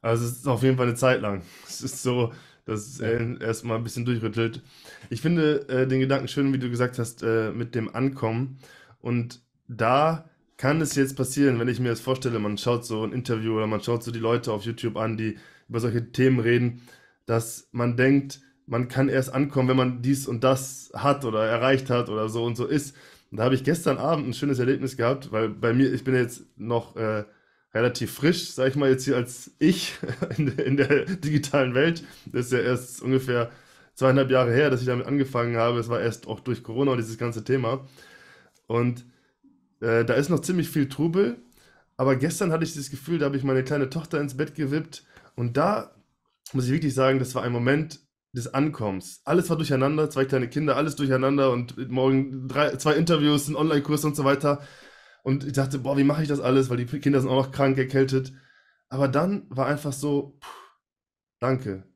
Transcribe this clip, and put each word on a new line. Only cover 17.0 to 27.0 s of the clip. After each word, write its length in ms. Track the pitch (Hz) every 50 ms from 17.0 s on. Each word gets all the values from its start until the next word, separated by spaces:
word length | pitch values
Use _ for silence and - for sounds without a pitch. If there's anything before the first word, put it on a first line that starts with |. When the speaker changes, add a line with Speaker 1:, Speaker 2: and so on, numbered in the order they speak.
| _ _ _ _ _
Speaker 1:
dass 420 | - 117 117 113 - - - - _ -
man 240 | 120 120 120 120
denkt, 440 | 120 127 131 139 139 135 139 - - _ _ _ _ _
man 220 | - 117 120 127 123
kann 200 | - 135 135 139
erst 240 | 107 135 131 - -
ankommen, 360 | 135 147 143 - 139 127 127
wenn 80 | 131
man 260 | 131 127 127 127 120 120
dies 240 | 131 139 131 - -
und 160 | 117 117 123
das 460 | 131 135 131 135 - - - - - -
hat 300 | - - 143 143 139 135
oder 200 | 117 110 107 110
erreicht 460 | 110 117 117 120 131 135 131 135 -
hat 180 | 123 120 120 -
oder 200 | 104 107 107 110
so 160 | 107 117 117
und 120 | 120 117
so 100 | 117 120
ist. 280 | - 143 151 147 - - - - - - - _ _
Und 80 | - 107
da 60 | 110
habe 100 | 127 135
ich 100 | 127 135
gestern 340 | 131 165 165 - 175 175 -
Abend 300 | 110 147 165 151 143 123
ein 60 | 113
schönes 240 | - - 143 139 120
Erlebnis 380 | 123 123 139 - - 131 -
gehabt, 360 | - 117 117 139 135 - - -
weil 160 | 107 113 107
bei 240 | 104 - - 117 117
mir, 200 | 127 135 131 131
ich 120 | 123 -
bin 100 | 135 131
jetzt 300 | 127 123 120 - - - _ _
noch, 400 | - - 113 120 117 113 - -
äh, 280 | -